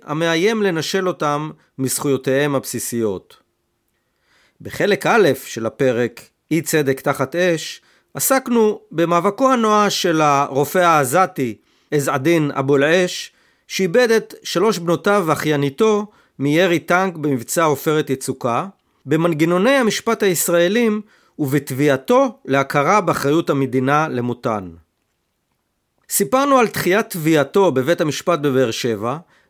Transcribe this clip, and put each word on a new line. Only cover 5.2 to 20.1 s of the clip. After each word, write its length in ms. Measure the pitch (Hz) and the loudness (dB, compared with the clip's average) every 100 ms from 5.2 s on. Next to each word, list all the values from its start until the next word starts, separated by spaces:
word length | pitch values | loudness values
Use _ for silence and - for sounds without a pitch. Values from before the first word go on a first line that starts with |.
| 165 - | 4 0
של 220 | - 117 110 | -6 -8 -8
הפרק, 540 | - 131 117 120 - - _ - | -2 0 0 -2 -6 -20 _ -4
אי 120 | 160 | -4
צדק 380 | - 156 135 135 | 0 0 0 -2
תחת 360 | 147 139 131 170 | -2 -2 -2 0
אש, 440 | 180 160 - - _ _ _ | 0 -2 -6 -16 _ _ _
עסקנו 680 | 139 - 269 262 233 214 - _ | -6 0 0 2 2 2 0 _
במאבקו 640 | 160 170 175 190 202 262 | -2 0 2 0 0 2
הנואש 500 | 247 214 208 202 - | 2 2 2 2 0
של 180 | 180 156 | 0 2
הרופא 580 | 147 139 143 135 139 185 | 4 2 0 -2 0 2
העזתי, 800 | 175 151 123 170 185 - 120 101 _ _ - | 4 4 2 2 0 -2 -6 -6 _ _ -4
עז 180 | 147 143 | -2 0
א-דין 420 | 139 147 170 147 | -2 2 2 0
אבו 260 | 131 131 139 | -2 0 2
אל-עיש, 560 | 147 180 180 - - _ _ _ _ | 4 2 0 -4 -14 _ _ _ _
שאיבד 440 | - 185 240 240 | -4 0 2 4
את 240 | 226 220 - | 2 0 -16
שלוש 360 | - 170 214 175 | -6 0 0 0
בנותיו 460 | 170 160 202 208 160 | -2 0 2 0 2
ואחייניתו 800 | 143 151 147 139 139 220 208 208 _ _ - | -2 0 0 -2 0 0 0 -4 _ _ -4
מירי 400 | 143 160 185 165 | 0 2 2 0
טנק 380 | - 180 190 160 | 0 0 0 -4
במבצע 480 | 147 127 117 175 | -4 -4 -4 0
עופרת 460 | 160 139 160 151 151 | 0 0 0 -2 -2
יצוקה, 560 | 131 - 131 123 120 190 _ _ _ 131 | -6 -6 -6 -4 -4 -6 _ _ _ -4
במנגנוני 640 | 160 170 151 170 180 233 | 0 0 0 0 2 2
המשפט 520 | 277 220 - 233 | 2 2 -2 -4